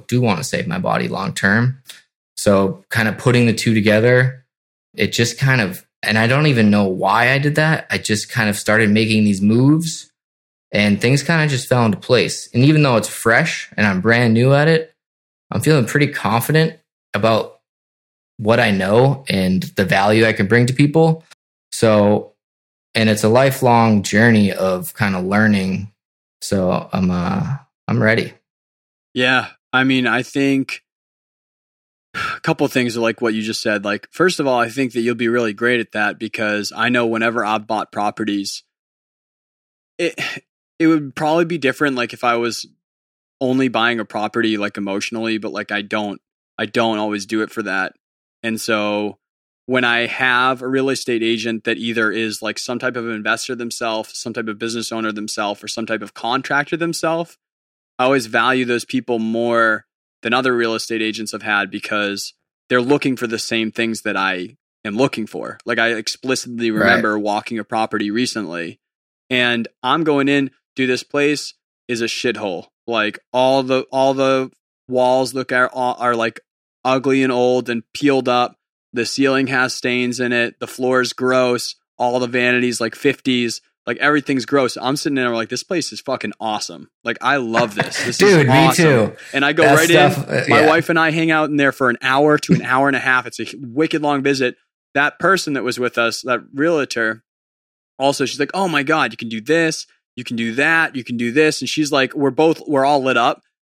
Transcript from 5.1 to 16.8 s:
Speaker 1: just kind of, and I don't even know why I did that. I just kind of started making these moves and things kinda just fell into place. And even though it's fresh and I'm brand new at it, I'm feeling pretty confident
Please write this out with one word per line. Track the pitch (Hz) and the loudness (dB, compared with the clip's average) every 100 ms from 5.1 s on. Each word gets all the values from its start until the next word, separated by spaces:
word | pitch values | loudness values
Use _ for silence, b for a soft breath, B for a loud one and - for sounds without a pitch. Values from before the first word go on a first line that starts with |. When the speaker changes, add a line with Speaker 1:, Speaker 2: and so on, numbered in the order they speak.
Speaker 1:
just | - 113 - | 0 -2 0
kind | 135 131 | 0 0
of, | 98 92 - _ | -2 -6 -16 _
and | - 107 | -2 0
I | 117 | 2
don't | 135 151 | 2 2
even | 123 107 | 4 4
know | 104 | 4
why | 98 92 95 107 120 | 2 0 0 2 2
I | 139 | 2
did | 147 151 | 0 2
that. | 156 160 - | 2 0 -2
I | 98 | -6
just | - 104 - | -2 -4 -4
kind | - 107 | -2 -2
of | 101 | -2
started | - 107 113 | 2 2 4
making | 104 110 107 | 4 2 2
these | 104 98 | 2 2
moves | 101 113 135 156 165 - - _ _ _ _ _ _ | 2 4 4 4 0 -8 -14 _ _ _ _ _ _
and | 104 104 101 | 0 2 2
things | 117 139 | 2 2
kinda | 135 165 156 | 2 0 0
just | 131 - | -2 0
fell | 127 113 | 2 2
into | 95 | 0
place. | - 123 87 - - | 0 2 2 -4 -4
And | 120 | 2
even | 135 156 | 4 4
though | 143 117 | 4 2
it's | 104 | -2
fresh | - 113 117 160 - - - | -4 2 2 2 -4 -8 -2
and | 107 | 0
I'm | 92 | 2
brand | 107 117 123 | 2 4 4
new | 113 127 | 4 4
at | 139 151 | 4 4
it, | 160 - _ _ _ _ _ - | 2 -2 _ _ _ _ _ -8
I'm | - | -2
feeling | - 156 110 | 2 2 2
pretty | 147 143 | 0 0
confident | - 98 113 - 151 160 - | -2 -2 -2 2 2 2 -2